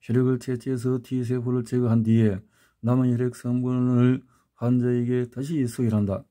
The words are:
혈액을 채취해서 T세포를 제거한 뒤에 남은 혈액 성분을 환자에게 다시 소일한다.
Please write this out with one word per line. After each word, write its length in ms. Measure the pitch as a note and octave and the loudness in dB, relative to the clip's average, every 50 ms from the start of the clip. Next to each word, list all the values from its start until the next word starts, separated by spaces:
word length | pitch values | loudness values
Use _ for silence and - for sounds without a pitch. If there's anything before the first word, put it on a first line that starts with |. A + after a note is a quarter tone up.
혈액을 380 | _ - A#2 B2 B2+ B2+ C3 B2 | _ -2 0 0 2 2 0 -2
채취해서 600 | B2 - B2+ A#2+ - C3 C3 B2 A#2 B2+ B2+ C3 A#2 | -4 -6 -8 -8 -6 -6 -6 -4 -2 -2 -4 -4 -4
T세포를 600 | - C3 B2+ B2 A2+ B2+ B2+ A#2 B2 B2 B2+ A#2+ | -6 -6 -6 -4 -2 -4 -4 -2 -2 -2 -2 -4
제거한 380 | - - B2 B2 A#2+ A2+ A#2 A2 | -2 -2 0 2 2 2 2 4
뒤에 380 | A2+ A2+ A2+ A2+ G#2+ G2 F#2 - _ _ _ _ _ _ _ | 4 4 4 4 2 0 -2 -8 _ _ _ _ _ _ _
남은 320 | - A2+ B2 B2+ C3 B2+ B2 | -2 0 0 2 2 2 0
혈액 220 | A#2 B2 B2 B2 | 0 -2 -4 -4
성분을 880 | - - B2 B2 B2+ B2+ B2+ B2+ B2+ B2 B2+ B2 A#2+ B2 B2 B2+ C3 - _ _ _ _ _ _ | -6 -6 -4 -4 -2 -2 -2 -2 0 0 2 4 4 4 4 4 2 -4 _ _ _ _ _ _
환자에게 760 | _ - A#2+ B2 B2 A#2+ B2 B2 B2 A#2+ A#2+ B2 B2 B2 A#2+ | _ -2 0 2 2 2 2 0 0 0 -2 -2 -2 -4 -4
다시 360 | A#2+ B2 C#3 C#3+ E3+ D#3 C3 | -8 -10 -8 -4 -2 -2 -2
소일한다. 580 | A#2 A2+ - B2+ A2+ A2 G#2+ G2+ G2 G2 - - _ | -2 -2 -2 -2 0 2 2 0 0 -2 -4 -8 _